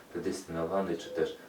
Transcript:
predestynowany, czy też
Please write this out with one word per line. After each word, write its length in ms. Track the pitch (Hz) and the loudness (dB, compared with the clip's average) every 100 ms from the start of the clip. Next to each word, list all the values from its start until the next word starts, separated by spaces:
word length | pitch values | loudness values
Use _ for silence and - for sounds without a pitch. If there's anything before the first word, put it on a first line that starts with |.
| - | -8
predestynowany, 840 | 87 87 - - 82 82 98 95 - | -2 0 -2 -2 0 2 2 2 0
czy 140 | - | 0
też 260 | 82 80 - | 2 2 0